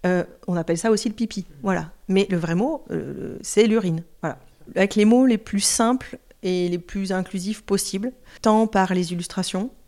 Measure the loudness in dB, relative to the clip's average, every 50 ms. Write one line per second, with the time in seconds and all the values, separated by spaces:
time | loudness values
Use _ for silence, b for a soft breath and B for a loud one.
0 | 2 2 2 2 0 -4 -8 -14 -6 -4 -2 -2 0 0 -2 0 4 2 2 2
1 | 2 -4 -2 -2 -6 -4 -4 -8 -10 -12 -14 -6 -2 -2 0 0 -2 -6 -12 -18
2 | -4 2 2 2 4 2 0 0 0 0 0 2 2 0 -2 -4 -6 -6 -6 -6
3 | -6 -6 -10 -10 -10 -10 -10 -12 -10 -2 2 4 4 4 4 2 0 0 -2 -4
4 | -6 -12 -16 -8 -8 -8 -8 -8 -16 -20 -20 _ -20 -8 0 0 0 2 4 4
5 | 6 6 6 6 6 4 4 2 -2 -4 -4 -2 0 0 0 2 2 2 2 0
6 | -2 -8 -16 -18 _ _ -20 _ -4 -2 0 0 0 0 -2 -4 -6 -6 -6 -6
7 | -4 -2 -2 -4 -4 -4 -6 -6 -4 -6 -8 -8 -4 -2 -2 -2 -2 -4 -6 -4
8 | -6 -6 -8 _ B B B B 2 4 4 4 4 4 2 2 2 2 2 -2
9 | -2 -2 -4 -6 -8 -6 -6 -6 -6 -4 -4 -4 -4 -4 -8 -14 -20